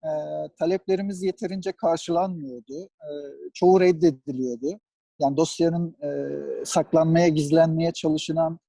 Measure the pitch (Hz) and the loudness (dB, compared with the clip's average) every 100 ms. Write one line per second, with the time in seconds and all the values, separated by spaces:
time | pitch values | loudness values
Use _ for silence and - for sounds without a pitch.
0 | 160 151 151 151 151 _ 160 190 - 190 | -4 -6 -6 -8 -10 _ -2 -2 -2 -2
1 | 196 185 185 180 190 190 185 185 170 165 | -2 -4 -6 -4 -8 -6 -8 -4 -2 -2
2 | - 170 190 175 139 123 113 143 196 _ | 0 -2 -2 -6 -10 -14 -12 -14 -14 _
3 | 151 147 143 139 - - 180 190 180 165 | -14 -12 -12 -16 -18 2 6 6 6 4
4 | 165 131 - 131 127 120 135 208 _ _ | 2 2 -8 -4 -4 -4 -6 -8 _ _
5 | _ _ 143 139 165 - 170 170 170 - | _ _ 0 2 0 2 0 0 -4 -6
6 | 147 143 139 143 143 127 139 180 156 165 | -8 -6 -6 -8 -8 -8 -2 -2 2 2
7 | 160 165 175 156 143 160 160 160 165 160 | 4 4 4 2 2 4 4 4 -2 -2
8 | 156 156 - 160 160 165 | -2 -2 -2 -2 -2 -4